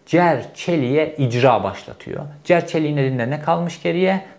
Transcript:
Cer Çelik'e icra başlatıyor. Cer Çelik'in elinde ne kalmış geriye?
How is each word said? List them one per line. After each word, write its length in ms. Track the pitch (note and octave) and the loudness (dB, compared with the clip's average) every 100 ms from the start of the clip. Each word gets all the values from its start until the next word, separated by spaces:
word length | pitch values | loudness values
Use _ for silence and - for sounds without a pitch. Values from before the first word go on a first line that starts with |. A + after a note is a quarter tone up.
| - | -2
Cer 400 | D#3+ F3 C3+ G#2 - | 2 4 2 -4 -10
Çelik'e 600 | - E3+ B2 C#3+ D#3 - | -2 0 2 0 0 0
icra 460 | C3 A#2+ C3 A2 | -2 4 4 4
başlatıyor. 580 | G2 F#2+ - - - - D3 - | 0 -6 -14 -16 -12 -12 -12 -8
Cer 240 | - F3 E3 | 2 2 2
Çelik'in 300 | E3 D3 D3 | -2 0 0
elinde 320 | C3+ B2+ A#2 | 0 0 -2
ne 120 | D3 | -2
kalmış 400 | D3+ E3+ E3+ - | -2 -2 -2 -4
geriye? 380 | F3 E3+ F#3 F#3+ - | -4 0 0 0 -6